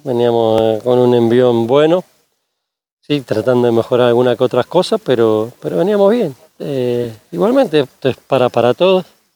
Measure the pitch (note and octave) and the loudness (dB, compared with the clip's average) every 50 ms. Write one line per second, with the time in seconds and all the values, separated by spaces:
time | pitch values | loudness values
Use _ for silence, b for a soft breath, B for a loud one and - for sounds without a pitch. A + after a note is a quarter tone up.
0 | - D3 B2 A#2+ A#2+ A#2+ A#2 A#2 A2+ A2 A2 A2 A2 A2+ A2 G#2+ G#2+ B2 B2 B2 | -8 -6 -2 0 0 0 0 0 0 2 2 2 2 0 -2 -2 -2 0 2 2
1 | B2 B2 B2 A#2+ A#2 A2+ A#2 B2 B2+ B2 A#2+ A#2 A#2 A2+ C3 D3 D3+ D#3+ E3+ F#3 | 2 2 2 2 2 2 2 2 2 2 2 0 0 0 2 2 2 2 0 -2
2 | - _ _ _ _ _ _ _ _ _ _ _ _ _ _ _ _ _ _ _ | -4 _ _ _ _ _ _ _ _ _ _ _ _ _ _ _ _ _ _ _
3 | _ - D3 C#3+ B2 - - A2 G#2 B2+ B2 B2 A#2+ A#2+ A2+ A2+ A2+ - B2+ A#2+ | _ -6 -6 -6 -4 -4 -6 -4 0 0 0 2 2 0 0 0 -2 0 0 0
4 | B2 A#2+ A#2 A#2+ B2+ B2 A#2+ - B2+ A#2+ - B2 A#2+ - - F3 F3+ - A3 G3+ | 2 2 2 2 2 0 0 0 -2 -2 -2 -2 -4 -2 -2 -2 -2 -2 -4 -6
5 | - - C3 A2+ A#2 A2 G#2+ G#2+ A2 A#2+ - _ - D3 F3+ E3+ E3 G3 G#3 G3+ | -2 -2 0 0 2 2 2 0 -2 -4 -10 _ -10 -6 -4 -2 -2 0 0 2
6 | G3 G3 A#3 B3 G#3+ D3+ C3 _ _ _ _ - - D#3 C#3+ C3 B2 B2 A#2+ A#2+ | 2 2 2 0 -2 -4 -8 _ _ _ _ -14 -10 -8 -6 -4 -2 -2 -2 -4
7 | A#2+ A#2 A2+ G#2+ _ - E3+ E3+ F3+ A3 B3+ C#4 C4 G3 D3 D3+ C3 - _ _ | -4 -6 -10 -16 _ -12 -6 -2 -2 0 0 0 0 0 0 -2 -2 -2 _ _
8 | - C3+ A#2 - _ - C3+ C3 B2 A#2+ - A#2+ A#2 A#2+ B2 - F3 F#3+ F#3+ F#3 | -4 -4 -4 -4 _ -4 -2 0 0 0 0 0 0 0 0 2 2 2 2 0
9 | F3+ _ _ _ _ _ _ | -2 _ _ _ _ _ _